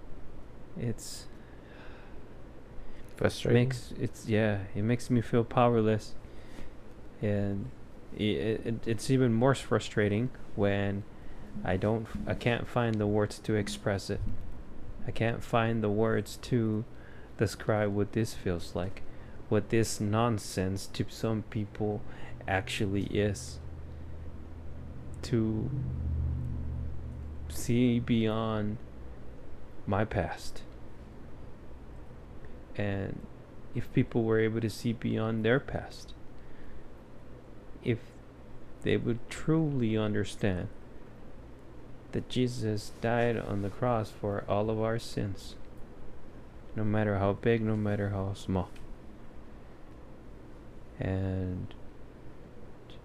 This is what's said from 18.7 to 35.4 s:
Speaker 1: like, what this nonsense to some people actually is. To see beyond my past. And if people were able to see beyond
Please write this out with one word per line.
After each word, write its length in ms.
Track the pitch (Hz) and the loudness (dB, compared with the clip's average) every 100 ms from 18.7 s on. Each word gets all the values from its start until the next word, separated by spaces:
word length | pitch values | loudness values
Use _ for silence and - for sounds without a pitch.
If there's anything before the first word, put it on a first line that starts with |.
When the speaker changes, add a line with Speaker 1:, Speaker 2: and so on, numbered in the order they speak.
Speaker 1:
like, 280 | 92 92 - - - - - - | -2 -2 -2 -4 -4 -8 -8 2
what 220 | 107 101 | 2 4
this 300 | 113 107 - | 4 4 2
nonsense 840 | 104 110 120 107 - - 95 95 - | 2 4 4 2 0 0 2 0 -2
to 160 | - 101 | -2 -2
some 340 | - 113 110 104 | 0 0 0 -2
people 520 | 110 104 - 107 104 - - - - - | -4 -4 -2 0 0 -4 -4 -6 -6 0
actually 560 | 95 - - 104 98 | 0 0 0 0 2
is. 540 | 95 - 104 101 - - - - - - - - - - - - - - - - - - | 2 2 2 2 -6 -8 -8 -8 -8 -8 -8 -8 -6 -8 -8 -8 -8 -8 -8 -8 -8 -6
To 480 | - 117 110 107 127 - - - - - - - - - - - - - - - - - - | 0 2 2 2 0 0 -2 0 0 0 0 0 -2 -2 -2 -2 -2 -2 -4 -6 -8 -6 -4
see 500 | - - 120 127 120 | -2 2 6 6 4
beyond 760 | 120 117 110 110 110 110 104 110 - - - - - - - - - - - | 4 4 4 2 2 2 0 -2 -6 -10 -10 -8 -8 -8 -6 -6 -6 -6 0
my 180 | 98 | 2
past. 580 | 110 110 80 - - - - - - - - - - - - - - - - - - - - - - - - - | 2 2 0 0 -4 -4 -6 -10 -10 -10 -12 -12 -10 -10 -10 -10 -10 -12 -12 -12 -12 -12 -12 -10 -8 -10 -8 -2
And 440 | 101 98 98 - - - - - - | 0 0 -2 -4 -8 -12 -12 -12 -6
if 180 | 131 - | -4 0
people 300 | - 120 123 | 2 4 4
were 140 | 113 110 | 4 6
able 200 | 110 113 | 6 4
to 100 | 113 | 0
see 220 | - 120 | 0 -2
beyond 520 | 113 117 113 110 113 | 0 0 2 2 2